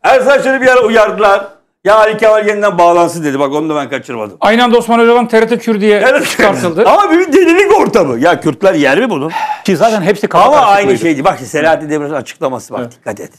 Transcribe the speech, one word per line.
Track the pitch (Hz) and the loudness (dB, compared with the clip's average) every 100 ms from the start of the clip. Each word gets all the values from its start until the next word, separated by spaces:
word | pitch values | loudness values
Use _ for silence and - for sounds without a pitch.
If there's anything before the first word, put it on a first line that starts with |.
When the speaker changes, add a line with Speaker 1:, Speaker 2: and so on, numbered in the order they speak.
Speaker 1:
Ersan | - 262 254 277 | 2 2 2 0
Şen'i | 262 262 | 0 0
bir | 254 | 2
ara | 254 | 2
uyardılar. | 220 226 208 185 208 202 - _ _ _ | 4 2 2 2 2 0 -2 _ _ _
"Ya | 190 214 | 0 2
Ali | 214 214 | 2 2
Kemal | 220 214 208 | 2 2 0
yeniden | 208 202 175 | -2 -2 2
bağlansın." | 175 175 170 170 | 2 2 0 -2
dedi. | 151 135 | -6 -2
Bak | 143 | -2
onu | 147 156 | -4 -4
da | 151 | -6
ben | 135 | -6
kaçırmadım. | 131 - 120 107 90 | -10 -10 -10 -10 -4
Speaker 2:
Aynı | 202 226 | 0 2
anda | 247 233 | 2 0
Osman | 226 233 | 0 0
Öcalan | 233 240 233 | 2 2 2
T | 220 | 0
R | 226 | 0
T | 233 | -2
Kür | 226 214 | -2 -2
diye | 208 208 240 | 0 2 2
Speaker 1:
Evet. | 285 - | 0 -2
Speaker 2:
çıkartıldı. | - 226 156 180 165 240 | -2 -2 0 -4 0 2
Speaker 1:
Ama | 320 403 | 2 2
bir | 330 370 | 0 2
delilik | 285 349 339 403 403 | 2 2 2 2 2
ortamı. | 233 220 156 117 | 2 0 -2 0
Ya | 160 156 | 0 0
Kürtler | 156 135 190 | -2 0 0
yer | 170 139 147 | 2 0 0
mi | 247 | -2
bunu? | 208 151 - - - - | -4 -6 -6 -8 -6 -4
Speaker 3:
Ki | 170 | 0
zaten | 220 220 | 0 0
hepsi | 175 202 202 | -2 -2 -2
kafa | 170 220 | 2 2
Speaker 1:
Ama | 294 | 4
Speaker 3:
karışıklığıydı. | 233 202 202 | 4 2 2
Speaker 1:
aynı | - | 0
şeydi. | 165 147 | -2 0
Bak | 160 170 | -2 -4
Selahattin | 127 151 156 160 151 | -6 -4 0 -2 -2
Demirtaş'ın | 151 147 151 | -6 -6 -8
açıklaması, | 117 - 143 123 - | -10 -8 -8 -8 -12
bak | 113 | -12
Speaker 2:
Evet. | 120 _ | -12 _
Speaker 1:
dikkat | - 107 | -14 -12
et. | - | -14